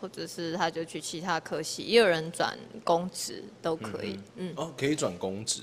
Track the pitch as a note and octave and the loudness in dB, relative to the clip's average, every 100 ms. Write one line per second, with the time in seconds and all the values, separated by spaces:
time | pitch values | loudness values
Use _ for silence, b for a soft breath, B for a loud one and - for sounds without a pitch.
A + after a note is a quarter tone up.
0 | F#3+ - E3 - E3 F3 E3+ D#3+ E3 D#3+ | -8 -8 -8 -6 -4 0 0 0 -6 -6
1 | - D#3+ F#3 E3 - D#3+ D#3+ - - A3+ | -6 -6 0 0 0 -4 -4 -6 6 8
2 | G#3 E3 E3 - A2+ - - - - E3+ | 8 6 0 0 0 0 -12 -4 2 4
3 | F#3 - - - - - E3 D#3+ A2 - | 2 -6 -8 -8 -12 -4 -2 -2 -4 -4
4 | G3+ G3 - - F3+ C#3+ D#3+ C3+ C#3 D3+ | -4 -6 -10 -8 -6 -4 -6 0 2 2
5 | B2 E2+ F#2+ G2 A2 - | 0 0 -4 -4 -4 -4